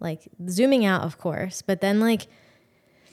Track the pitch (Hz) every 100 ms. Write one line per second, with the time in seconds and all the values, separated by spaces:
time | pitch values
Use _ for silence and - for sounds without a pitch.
0 | 170 156 - - 175 180 262 269 208 185
1 | 165 - 180 156 190 - - 185 196 208
2 | 220 226 - - _ _ _ _ _ _
3 | _